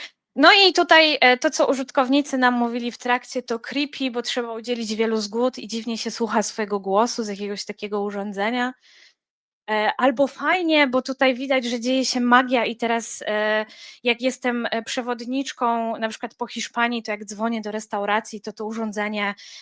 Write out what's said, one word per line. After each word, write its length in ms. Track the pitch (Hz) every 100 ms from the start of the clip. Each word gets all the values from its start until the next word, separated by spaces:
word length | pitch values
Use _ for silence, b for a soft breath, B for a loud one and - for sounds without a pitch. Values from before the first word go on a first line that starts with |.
| B _ _ -
No 140 | 311
i 200 | 403 381
tutaj, 460 | 349 339 320 311 294
e, 160 | 247 247
to, 140 | 311
co 160 | - 294
użytkownicy 720 | 262 262 - 254 285 285 262
nam 160 | 247
mówili 380 | 240 240 240 240
w 60 | -
trakcie, 440 | 247 247 - 262
to 180 | - 226
creepy, 500 | - 269 285 - 262
bo 120 | 233
trzeba 300 | 233 247 233
udzielić 420 | 226 226 240 220
wielu 220 | 220 226 220
zgód 420 | 208 226 254 -
i 100 | 196
dziwnie 300 | 226 226 220
się 120 | 233
słucha 320 | - 226 214
swojego 380 | 208 - 208 202
głosu 440 | 196 196 233 -
z 40 | 214
jakiegoś 360 | 196 202 202
takiego 380 | - 208 208 208
urządzenia. 680 | 202 202 202 196 208 247 247 254 b b b b _ _ _ _ -
E, 220 | 214 214 -
albo 280 | 254 254 269
fajnie, 600 | - 294 370 330 311 277
bo 160 | 254
tutaj 320 | 247 262 262
widać, 300 | 240 269 262
że 160 | 240 240
dzieje 240 | 240 262
się 160 | 247 254
magia 440 | 240 247 262 247
i 120 | 220 226
teraz, 460 | 233 233 226 - -
e, 400 | 214 214 214 214 B B B
jak 160 | 247 233
jestem, 460 | 254 247 254 240 233
e, 120 | 226
przewodniczką, 1160 | 220 - 240 233 233 269 269 - 240 233 226 220
na 100 | 220
przykład 260 | 214 240
po 120 | - 233
Hiszpanii, 560 | 233 - 233 233 240
to 80 | 226
jak 140 | 208
dzwonię 360 | 208 208 226 233
do 100 | 208
restauracji, 680 | 214 - 208 202 208 220 208
to 120 | -
to 120 | - 214
urządzenie 680 | 220 220 208 208 214 202 202 B B